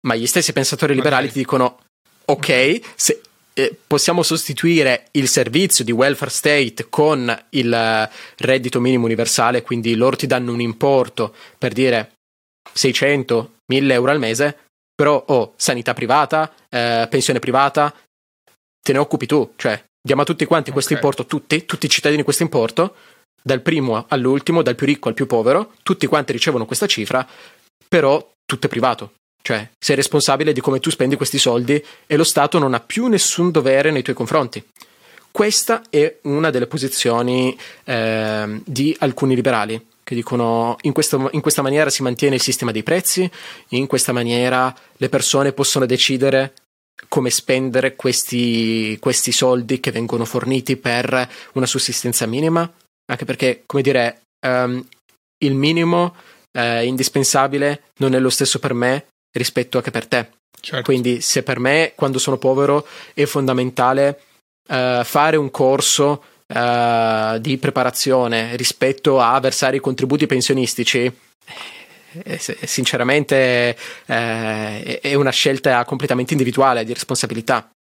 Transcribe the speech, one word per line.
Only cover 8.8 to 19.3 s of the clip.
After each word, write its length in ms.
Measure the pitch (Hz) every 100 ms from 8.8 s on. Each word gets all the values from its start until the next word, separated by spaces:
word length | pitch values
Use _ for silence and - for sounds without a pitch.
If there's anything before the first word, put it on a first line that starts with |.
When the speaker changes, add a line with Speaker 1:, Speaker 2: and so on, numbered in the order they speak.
| 123 127 117
Speaker 1:
universale", 580 | 113 117 - 117 123
quindi 320 | - 120 117 113
loro 200 | 123 127
ti 120 | 139
danno 260 | 127 123
un 80 | 120
importo, 760 | 117 113 143 139 123 - 104 - - _
per 160 | 127
dire, 380 | 110 131 117 107 _ _ _ _ _ -
seicento, 840 | - 139 123 139 143 127 117 110 _ _
mille 260 | 131 139 127
euro 160 | 127
al 80 | 147
mese, 380 | 113 113 143 143 _ _ _
però, 280 | - 147 143 -
oh, 260 | 135 104 _
sanità 360 | - 123 117
privata, 600 | 120 113 135 147 156 156 _ _
eh, 380 | 123 117 117 113
pensione 300 | 139 - 127
privata, 540 | 123 127 139 151 147 - _ _ _ _ _ _ _ _
te 120 | -
ne 60 | 135
occupi 260 | 143 139
tu, 280 | 123